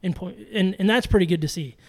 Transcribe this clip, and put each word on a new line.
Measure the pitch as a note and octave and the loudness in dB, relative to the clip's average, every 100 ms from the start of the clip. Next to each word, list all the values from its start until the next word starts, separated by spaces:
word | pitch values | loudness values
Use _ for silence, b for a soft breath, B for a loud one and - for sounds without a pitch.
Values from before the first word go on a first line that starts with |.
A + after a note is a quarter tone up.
in | F#3 | -6
point, | - F#3 - - | -6 -8 -14 -8
and, | A3 F#3+ G3 | 0 0 2
and | F#3+ | 2
that's | A#3 - | 2 2
pretty | G#3 F3 | 2 2
good | F3 | 0
to | D3+ | -2
see. | - C#3 - | -6 -10 -12